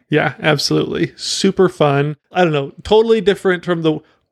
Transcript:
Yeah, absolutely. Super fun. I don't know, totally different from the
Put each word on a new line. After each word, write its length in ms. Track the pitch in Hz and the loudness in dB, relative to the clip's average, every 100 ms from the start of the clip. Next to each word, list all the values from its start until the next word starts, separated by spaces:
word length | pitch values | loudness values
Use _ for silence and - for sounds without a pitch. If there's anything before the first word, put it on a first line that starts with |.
| - | -4
Yeah, 260 | 147 151 - | -2 -2 -4
absolutely. 720 | 156 147 - 156 - 160 165 - | -2 -2 0 -2 -2 -4 -4 -6
Super 520 | - - 196 190 180 | -10 -2 0 2 2
fun. 480 | - 147 139 147 147 _ | 2 0 0 -2 -6 _
I 120 | 185 | -2
don't 80 | 175 | 0
know, 180 | 147 139 - | 0 -6 -8
totally 380 | - 214 226 226 | 0 2 4 2
different 420 | 190 190 196 180 | 0 0 0 -2
from 200 | 175 170 | -2 -2
the 180 | 160 151 - _ _ | 0 -2 -6 _ _